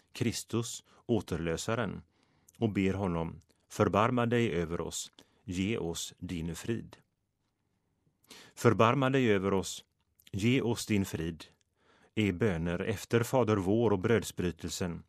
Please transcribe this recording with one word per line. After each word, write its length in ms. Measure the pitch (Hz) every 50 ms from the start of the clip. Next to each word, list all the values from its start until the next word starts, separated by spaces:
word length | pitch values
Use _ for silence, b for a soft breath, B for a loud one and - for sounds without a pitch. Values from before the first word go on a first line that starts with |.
| b b _
Kristus, 720 | - 117 117 95 - - - - 113 113 - - - b b b b b
återlösaren, 960 | - 120 104 92 - 92 80 82 82 82 82 - - 113 120 117 90 87 85 - b b b b b b b b b _ -
och 140 | 117 110 95
ber 220 | 101 95 95 95
honom: 460 | 95 101 92 85 85 82 82 80 80 - _ _ _ _ _
"Förbarma 580 | - - 107 101 92 98 107 120 127 123 117
dig 260 | 117 123 120 117 110 73
över 280 | 85 85 78 85 82
oss, 320 | 80 78 - - - - - b b b b b b
ge 340 | 101 90 90 95 101 117 -
oss 360 | 82 85 85 - - - - _
din 360 | 90 87 92 82 80 85 82
frid." 420 | - - - 117 107 - 82 - - _ _ _ _ _ _ _ _ _ _ _ _ _ _ _ _ _ _ _ _ _ _ _ _ B B B B B B B
"Förbarma 560 | - - 120 107 92 113 113 123 139 135 131
dig 220 | 135 139 127 113 101
över 200 | 98 92 98 98
oss, 320 | 95 87 - - - - _ _ _ _ _ _ _ _ -
ge 300 | - 98 95 120 127 139
oss 260 | - 117 117 - -
din 180 | - 110 98 98
frid" 400 | - - - 80 85 82 78 - - _ _ _ _ b b b b b b b b b
är 180 | 110 110 98 90
böner 460 | 85 120 107 87 82 80 87 85 87
efter 440 | 95 - 107 - - - - 117 117
Fader 340 | - - 131 117 104 107
vår 340 | 98 90 90 104 117 120 107
och 80 | 104 95
brödsbrytelsen 1040 | 90 113 117 107 80 - - - 90 87 82 - - 85 - - 98 87 85 85 -